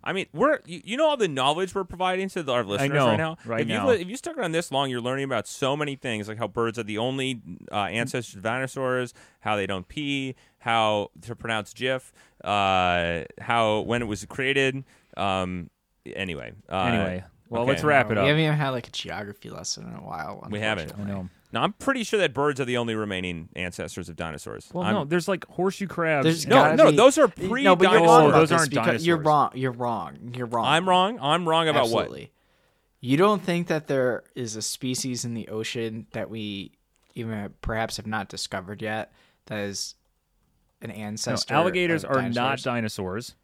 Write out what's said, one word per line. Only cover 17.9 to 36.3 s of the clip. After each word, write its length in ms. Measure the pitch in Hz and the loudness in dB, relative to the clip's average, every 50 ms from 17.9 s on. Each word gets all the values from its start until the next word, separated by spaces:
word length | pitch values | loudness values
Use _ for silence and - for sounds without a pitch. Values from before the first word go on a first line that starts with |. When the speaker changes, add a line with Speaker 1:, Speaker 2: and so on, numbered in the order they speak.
| 147 139 117 107 | 4 4 4 2
Speaker 2:
it 20 | 113 | 2
Speaker 3:
We 60 | 104 | 2
Speaker 2:
up. 80 | 95 | 4
Speaker 3:
haven't 160 | 143 151 160 160 | 4 4 4 2
even 120 | 151 151 | 2 2
had, 140 | 147 147 135 | 0 0 -2
like, 180 | 131 120 - | -4 -6 -8
a 40 | - | -8
geography 580 | - - - - 80 98 107 101 101 _ - 110 | -12 -10 -8 -8 -8 -8 -10 -10 -14 _ -16 -16
lesson 380 | 104 - - - - - 110 | -14 -12 -10 -10 -10 -10 -10
in 80 | 117 113 | -14 -14
a 80 | - - | -14 -12
while, 400 | - - 82 76 82 98 - - - | -10 -10 -8 -8 -10 -10 -12 -10 -8
Speaker 1:
We 80 | 104 104 | -6 -4
haven't. 320 | 110 107 110 92 78 73 | -2 -2 -2 -2 -4 -8
Speaker 3:
unfortunately. 220 | - 101 101 101 101 | -10 -10 -8 -8 -6
Speaker 2:
I 40 | 98 90 | -8 -8
know. 60 | 92 _ _ _ _ - | -10 _ _ _ _ -4
Speaker 1:
No, 80 | 113 | -2
I'm 100 | 135 190 | -2 -2
pretty 320 | - _ - 277 262 254 220 | -4 _ -2 -2 -2 -2 -2
sure 160 | - - 208 | -2 0 0
that 140 | 185 151 113 | 0 0 0
birds 260 | 135 143 147 139 123 | 0 0 0 0 -2
are 60 | 135 | -2
the 100 | 120 123 | -2 0
only 200 | 120 120 117 110 | -2 0 -2 -2
remaining 520 | 110 107 104 95 92 92 90 87 82 80 - - | -2 -2 -4 -4 -4 -4 -4 -6 -8 -10 -12 -10
ancestors 540 | - 90 90 - - 87 - - 95 87 87 | -8 -8 -6 -6 -8 -10 -8 -8 -10 -12 -12
of 80 | 80 | -8
dinosaurs. 500 | 78 85 80 76 71 - - 55 - - - - | -8 -8 -8 -8 -10 -10 -12 -12 -12 -14 -10 -8
Speaker 2:
Well, 100 | 175 180 | -4 -2
Speaker 1:
I'm 100 | 208 214 | 0 0
Speaker 2:
no, 120 | 196 147 | 0 0
there's, 240 | 143 165 180 160 - | 0 0 0 0 0
like, 160 | 190 165 - | -4 -4 -6
horseshoe 400 | _ - - 180 196 180 - 202 | _ -4 -2 -2 -2 -2 -4 -8
crabs 380 | 170 - - 170 160 156 143 131 | -8 -4 -2 0 0 2 2 2
Speaker 3:
There's 180 | 160 165 165 151 | 2 2 0 2
Speaker 2:
and 80 | 127 | 6
Speaker 3:
gotta 240 | 139 135 143 151 - | 6 6 8 6 8
Speaker 1:
No, 80 | - 320 | 8 8
no, 60 | 208 | 8
Speaker 3:
be 60 | 151 | 8
Speaker 1:
those 200 | 170 233 277 262 | 8 8 8 8
are 100 | 311 285 | 8 4
Speaker 3:
No, 0 | |
but 140 | 208 - - 180 | 4 4 -4 -4
you're 60 | 190 | -2
wrong 280 | 226 262 285 - 185 | -2 2 6 6 6
Speaker 1:
pre-dinosaurs. 240 | 170 185 185 - - 170 | 8 6 6 8 8 10
Speaker 3:
about 220 | 165 165 160 156 | 10 10 10 10
Speaker 2:
Oh, 60 | 147 | 10
those 180 | - 156 160 - | 8 6 6 6
Speaker 3:
this 100 | 175 170 | 6 4
Speaker 2:
aren't 100 | 160 135 | 4 2
Speaker 3:
because 340 | - 127 113 123 120 113 160 | 2 2 2 2 0 2 2
you're 80 | 170 170 | 2 2
Speaker 2:
dinosaurs. 80 | 156 147 | 4 4
Speaker 3:
wrong. 260 | 156 151 147 131 - - | 4 6 6 4 2 0
You're 180 | 127 131 131 | -2 -4 -4
wrong. 600 | 120 117 123 120 113 101 85 71 69 71 - 120 123 | -2 -2 -2 -2 -2 -2 -4 -8 -12 -14 -14 -12 -8
You're 120 | 123 123 | -8 -6
wrong. 180 | 113 120 117 113 | -2 0 0 2
Speaker 1:
I'm 240 | 127 147 165 185 190 | 4 2 2 4 4
wrong. 280 | 180 180 185 202 247 214 | 4 4 4 2 0 -2
I'm 260 | 131 143 156 175 180 | 0 0 0 2 2
wrong 220 | 160 160 165 165 160 | 2 2 4 4 4
about 180 | 147 147 127 113 | 4 2 2 2
what? 120 | 113 104 - | 2 0 0
Speaker 3:
Absolutely. 260 | - 65 69 - - _ _ _ _ _ _ _ _ _ _ _ _ _ _ | -2 -8 -14 -16 -18 _ _ _ _ _ _ _ _ _ _ _ _ _ _
You 160 | - 123 135 | 0 0 4
don't 260 | 156 190 208 214 190 | 4 6 4 4 2
think 260 | - 185 170 175 170 | 0 -2 -2 -2 0
that 200 | - 160 156 156 | -2 -2 -4 -2
there 360 | - 139 135 127 127 113 - - _ _ | -2 0 2 2 0 0 -4 -8 _ _
is 220 | 131 123 110 107 | -8 -8 -8 -6
a 40 | 110 | -6
species 600 | 104 - - - 135 127 127 120 - 131 123 113 117 | -6 -8 -8 -6 -4 -4 -4 -4 -4 -6 -6 -6 -6
in 100 | 120 117 | -6 -8
the 140 | 113 101 | -8 -8
ocean 600 | - 107 110 110 - - 123 113 113 110 110 107 _ | -8 -6 -6 -6 -4 -4 -4 -4 -4 -6 -8 -14 _
that 180 | - 113 101 | -8 -8 -8
we 440 | - | -8